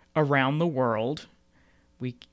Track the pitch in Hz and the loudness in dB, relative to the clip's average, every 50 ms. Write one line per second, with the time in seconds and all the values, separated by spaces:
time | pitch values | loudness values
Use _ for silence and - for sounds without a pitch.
0 | _ _ - 156 156 139 143 135 131 135 143 151 170 175 151 127 131 120 113 107 | _ _ -2 0 2 2 4 2 2 2 2 0 0 0 0 0 0 0 0 0
1 | 110 123 151 156 - - _ _ _ _ _ _ _ _ _ _ _ _ _ - | -2 -4 -4 -8 -10 -18 _ _ _ _ _ _ _ _ _ _ _ _ _ -10
2 | 127 127 123 - - _ | -10 -10 -10 -12 -18 _